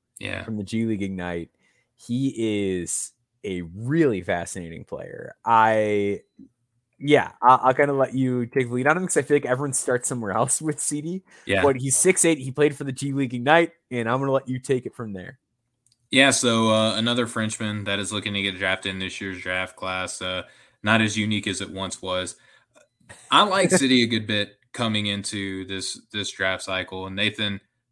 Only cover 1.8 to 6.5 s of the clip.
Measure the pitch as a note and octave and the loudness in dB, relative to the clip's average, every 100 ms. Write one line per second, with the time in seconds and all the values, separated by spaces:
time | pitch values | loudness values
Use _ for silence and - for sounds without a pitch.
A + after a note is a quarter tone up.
1.8 | _ _ - B2 C3+ A2+ A2+ G#2 G2 F2+ | _ _ -6 -2 -2 -2 -2 0 0 -2
2.8 | E2+ - - _ _ _ G2+ F2+ E2+ F#2+ | -4 -6 -8 _ _ _ -8 -6 -8 -8
3.8 | A#2+ D#3+ D3 G2 F2+ F2 E2+ F#2+ E2+ E2 | -2 2 2 2 -2 -2 -4 -10 -12 -12
4.8 | - - F2 - - - - A2+ A2 A2 | -12 -12 -10 -12 -14 -6 4 6 6 4
5.8 | G#2+ G#2 G2+ G2 - - - | 4 2 0 -2 -8 -20 -20